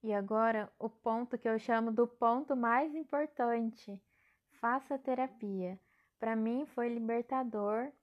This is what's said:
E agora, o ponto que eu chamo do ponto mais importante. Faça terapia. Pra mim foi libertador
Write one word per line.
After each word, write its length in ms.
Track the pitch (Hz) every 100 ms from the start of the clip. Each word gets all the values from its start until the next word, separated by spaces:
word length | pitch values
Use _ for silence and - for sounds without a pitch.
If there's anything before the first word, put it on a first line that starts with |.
E 100 | 226
agora, 580 | 208 202 220 226 220 208 _
o 120 | 220
ponto 480 | - 233 226 240 233
que 120 | 233
eu 80 | 220
chamo 340 | 220 226 226
do 160 | 220 240
ponto 480 | - 233 240 294 269
mais 380 | 233 240 311 302
importante. 1040 | 294 285 302 - 240 233 226 220 - 202 _ _ _ _ _ _
Faça 360 | 233 262 269 277
terapia. 800 | 269 254 262 262 208 196 180 190 _ _ _ _
Pra 160 | 220 226
mim 300 | 220 247 302
foi 240 | - 240
libertador 1000 | 233 226 233 240 262 254 214 208 220 269 -